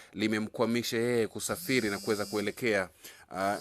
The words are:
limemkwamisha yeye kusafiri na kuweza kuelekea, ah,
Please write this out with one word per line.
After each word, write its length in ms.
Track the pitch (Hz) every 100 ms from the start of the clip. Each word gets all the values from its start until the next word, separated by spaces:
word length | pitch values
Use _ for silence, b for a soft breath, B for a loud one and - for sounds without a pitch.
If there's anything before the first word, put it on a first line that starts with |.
| B
limemkwamisha 840 | - 107 107 107 - 113 117 113 117
yeye 280 | 120 120 104
kusafiri 640 | 107 - 98 87 127 107
na 80 | 101
kuweza 280 | 101 104 101
kuelekea, 600 | 104 101 - 120 101 90 B B B - 90
ah, 200 | 98 101